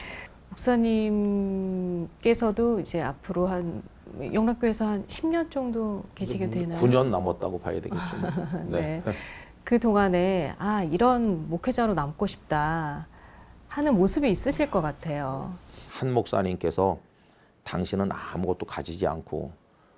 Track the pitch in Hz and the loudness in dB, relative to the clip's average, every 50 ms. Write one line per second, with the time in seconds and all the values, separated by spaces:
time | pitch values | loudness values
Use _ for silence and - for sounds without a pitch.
0 | - - - - - - - - - - - - - 254 247 233 226 226 226 220 | -12 -12 -12 -14 -14 -16 -20 -20 -18 -16 -10 -2 2 2 4 4 4 4 4 2
1 | 214 214 214 208 208 208 202 202 196 196 196 190 190 190 185 185 180 180 180 175 | 2 2 2 2 2 2 2 2 0 0 0 -2 -2 -2 -2 -2 -2 -2 -2 -2
2 | 170 - - - - 233 233 233 240 220 208 233 233 240 233 202 156 - - 170 | -4 -6 -10 -2 2 2 4 4 2 0 2 2 2 2 2 0 -2 -2 -2 -2
3 | 147 123 139 - - - 180 175 180 190 185 180 175 170 160 107 - - - - | -2 -2 -4 -6 -8 -4 0 0 2 2 0 -2 -2 -4 -6 -6 -10 -12 -20 -20
4 | - - - - 139 123 - 202 220 226 240 240 - 226 214 - 220 214 214 202 | -20 -16 -12 -8 -8 -2 0 2 2 2 2 2 0 0 2 2 0 0 0 -2
5 | 208 - - - - 320 330 339 330 320 - 277 262 247 226 226 220 214 202 196 | -2 -4 -6 -2 0 0 0 0 0 -2 -2 -4 -2 -2 -2 -2 -2 -2 -4 -6
6 | - - - - - 113 - 190 190 - 110 - 175 170 165 - - 123 123 127 | -8 -12 -8 -6 -4 -4 -2 -2 -2 -2 0 -2 -2 -2 0 4 4 6 6 6
7 | 135 131 104 90 92 90 87 - 90 92 92 87 - - 87 87 - - - 170 | 6 4 2 0 0 0 0 0 -2 -4 -4 -4 -4 -4 -4 -4 -4 -6 -6 -6
8 | 180 175 - - - 175 - 185 165 160 175 165 165 170 165 170 160 151 156 160 | -6 -6 -6 -4 -4 -4 -4 -4 -4 -4 -6 -6 -6 -4 -2 -2 -2 -2 -4 -4
9 | 175 - 101 - - - - - - - - - - - 240 240 240 233 208 202 | -4 -4 -6 -6 -8 -14 -16 -16 -18 -20 -20 -18 -2 0 0 2 2 2 4 4
10 | 202 196 180 175 180 190 190 185 156 131 - - 165 202 214 208 185 160 143 180 | 4 4 4 4 4 4 2 2 0 -2 -4 -4 -2 0 0 0 0 0 2 4
11 | 233 247 254 240 233 220 190 160 156 151 160 170 - 254 247 - 233 220 196 160 | 4 4 4 4 2 2 0 0 -2 -4 -4 -2 -2 -2 0 2 2 2 2 0
12 | 143 143 156 - 208 196 - - - - 156 151 151 156 165 165 156 147 143 156 | 0 -2 -2 -2 -2 -2 -2 -6 -4 -2 0 0 2 2 0 0 -2 -4 -4 -6
13 | 160 - - - - - - - - - - - - - - 294 294 302 262 185 | -10 -12 -16 -20 -20 -20 -20 -20 -20 -20 -20 -20 -18 -10 -4 0 2 4 6 6
14 | 185 - - 311 294 262 185 - - 254 285 - 302 277 - 196 156 151 139 - | 6 6 4 4 4 4 2 2 2 0 2 0 0 2 2 0 0 0 -4 -6
15 | - 160 147 147 143 131 135 135 139 - 185 180 - - - - - - - - | -6 -4 -4 -2 -2 -4 -4 -4 -6 -8 -10 -10 -14 -18 -20 -20 -18 -16 -8 -4
16 | - 131 127 120 104 - - 101 98 92 92 85 - 82 82 - 95 98 85 82 | -2 2 2 2 2 2 0 2 2 2 0 0 0 0 2 4 2 2 2 -2
17 | - _ _ _ _ _ - _ - _ _ _ _ - - 87 90 - - 95 | -8 _ _ _ _ _ -20 _ -20 _ _ _ _ -6 -4 -4 -2 -2 0 -2
18 | 98 98 - - - - - 85 90 90 90 - - - - - 71 - 85 92 | 0 -2 -2 -6 -8 -8 -6 -4 -2 -2 -2 -2 -4 -8 -8 -8 -8 -8 -4 -2
19 | 98 78 78 82 78 - - 76 76 69 82 - _ _ _ _ _ _ _ | -2 -2 -2 -2 -6 -6 -6 -6 -6 -6 -10 -16 _ _ _ _ _ _ _